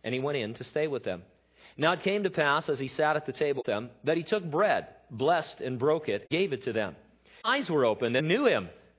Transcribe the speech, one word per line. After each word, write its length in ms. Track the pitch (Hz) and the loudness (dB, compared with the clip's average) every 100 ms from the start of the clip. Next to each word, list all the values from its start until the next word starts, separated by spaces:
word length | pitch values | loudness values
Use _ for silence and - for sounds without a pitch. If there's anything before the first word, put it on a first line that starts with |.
And 100 | 113 | -4
he 60 | 127 | -4
went 180 | 139 147 | -2 -2
in 180 | 107 | -4
to 80 | 120 | -8
stay 240 | - 151 151 | -6 -2 -2
with 160 | 131 | -2
them. 200 | 107 90 90 _ _ _ - - | -4 -6 -10 _ _ _ -20 0
Now 160 | 156 | 0
it 80 | 180 | 2
came 220 | 196 202 | 0 0
to 60 | 190 | -2
pass, 400 | 185 147 147 165 | 0 2 2 0
as 100 | 135 | -4
he 80 | 135 | -4
sat 280 | - 151 | 0 0
at 100 | 151 | 0
the 80 | 143 | -4
table 260 | - 147 135 | -2 -2 0
with 80 | - | -2
them, 220 | 104 120 - | -4 -4 -6
that 140 | 139 165 | -2 -2
he 60 | |
took 200 | 160 214 | 0 -2
bread, 440 | 170 151 208 107 - - _ | 0 0 2 2 -2 -20 _
blessed 520 | 113 139 170 - - | -2 2 2 0 -8
and 180 | 127 127 | -6 0
broke 300 | 139 160 156 | 2 2 0
it, 180 | 104 - | -4 -2
gave 240 | 160 190 | -2 0
it 100 | 131 | -2
to 100 | 123 | -2
them. 220 | 110 98 73 _ _ _ - | -2 -2 -6 _ _ _ -6
Eyes 240 | 220 277 202 | -2 0 2
were 160 | 156 | 4
opened 320 | 120 - 120 127 | 4 4 2 2
and 100 | 156 | 2
knew 180 | 220 | 2
him 240 | 277 127 87 - - | 4 2 -2 -14 -20